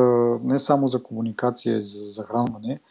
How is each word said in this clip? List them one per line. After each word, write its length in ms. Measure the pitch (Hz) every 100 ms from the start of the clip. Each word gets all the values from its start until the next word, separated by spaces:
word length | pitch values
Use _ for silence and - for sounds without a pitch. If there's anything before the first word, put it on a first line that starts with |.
| 123 120 120 117
не 160 | 127 135
само 280 | - 143 135
за 160 | 120
комуникация 720 | - 113 113 107 127 - 123 110
и 40 |
за 240 | 101 104 104
захранване, 760 | 104 107 120 120 110 113 139 _